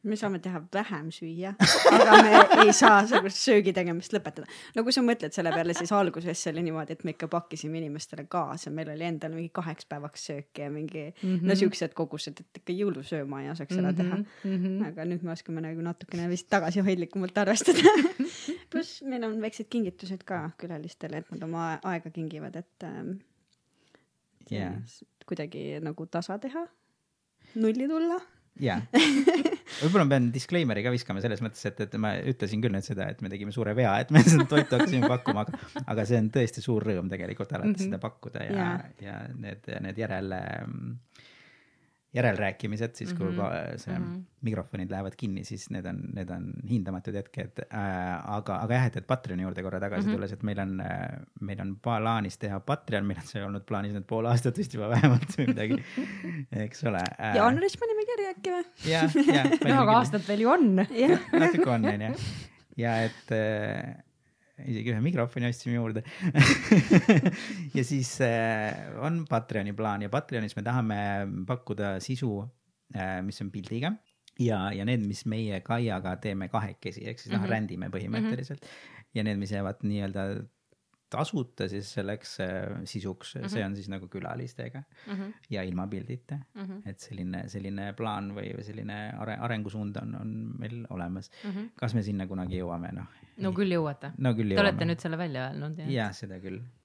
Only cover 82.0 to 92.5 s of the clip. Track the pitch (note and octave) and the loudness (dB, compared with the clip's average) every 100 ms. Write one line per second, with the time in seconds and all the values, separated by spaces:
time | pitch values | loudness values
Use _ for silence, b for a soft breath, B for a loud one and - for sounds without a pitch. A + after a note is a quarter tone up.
82 | G2 G#2 - - F#2 F#2 G2 G2+ E2+ G#2+ | -6 -6 -10 -8 -6 -4 -6 -8 -10 -8
83 | F#2+ F2+ - C3 G2 G#2+ G2 G2+ G2 G2 | -8 -10 -12 -10 -6 -4 -4 -6 -8 -12
84 | F2+ F#2+ F2+ B2 B2 B2 B2 C3 C#3+ b | -10 -10 -8 -10 -10 -12 -12 -12 -18 b
85 | - G3 G3 - _ G2+ F#2 F2+ G2 G2 | -12 -10 -10 -14 _ -8 -6 -6 -6 -8
86 | A#2 B2 - C#3+ C3+ G#3 F#3+ F#3+ G#2 F#2 | -10 -12 -10 -12 -12 -14 -12 -12 -14 -16
87 | - F#2+ F2+ F#2 F#2+ G2 G2 G2 G2+ G2+ | -14 -10 -8 -8 -10 -10 -8 -8 -10 -8
88 | A2+ G#2 G2 G2+ G2+ F#2+ G2+ G#2+ G#2+ G#2 | -6 -6 -8 -8 -10 -10 -12 -12 -10 -10
89 | G#2+ G#2+ G#2+ G#2 A#2 A2+ G#2 G#2+ G2+ G#2 | -10 -10 -8 -6 -6 -4 -6 -6 -6 -6
90 | A2 G2+ A2 A2 A2+ - A2+ A#2 A2+ F#2 | -8 -8 -8 -8 -8 -8 -10 -10 -10 -8
91 | F2 F#2 - B G#3 F#3+ A3+ - A#2+ A2+ | -6 -8 -10 B -10 -10 -10 -6 -4 -2
92 | G2+ G2+ F#2+ F#2+ F2+ | -2 -4 -4 -6 -4